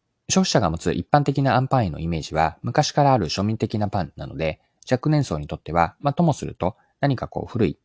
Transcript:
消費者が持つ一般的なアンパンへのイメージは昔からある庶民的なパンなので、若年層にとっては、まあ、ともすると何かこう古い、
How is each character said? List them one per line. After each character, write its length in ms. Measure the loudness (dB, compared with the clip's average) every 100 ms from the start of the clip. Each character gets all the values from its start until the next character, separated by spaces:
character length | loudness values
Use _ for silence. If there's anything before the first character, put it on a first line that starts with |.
| _ _ 0
消 120 | 2
費 80 | 2
者 100 | 2
が 80 | 2
持 80 | 0
つ 160 | -2
一 160 | -2 0
般 140 | 2
的 200 | 2 2
な 140 | 2 2
ア 40 |
ン 80 | 2
パ 100 | 2
ン 80 | 2
へ 40 |
の 80 | -2
イ 80 | -4
メ 120 | -4
ー 40 |
ジ 120 | -2
は 240 | 0 0 -2
昔 300 | -2 0 0
か 100 | 2
ら 100 | 4
あ 40 | 4
る 100 | 2
庶 140 | -2
民 140 | -2 -2
的 220 | -2 -2
な 100 | -2
パ 140 | -2
ン 100 | -4 -8
な 100 | -12
の 100 | -4
で、 240 | -4 -6 _ _ -4
若 180 | -2 2
年 160 | 0
層 140 | 0 -4
に 80 | -4
と 100 | -8
っ 40 |
て 120 | -2
は、 240 | 0 0 0
ま 100 | -4
あ、 40 |
と 80 | 0
も 100 | 0
す 120 | 0
る 100 | -6
と 220 | -4 -4 -4 _ _
何 160 | -2 -2
か 120 | -4
こ 180 | -8 -6
う 20 |
古 160 | 0 0
い、 120 | 0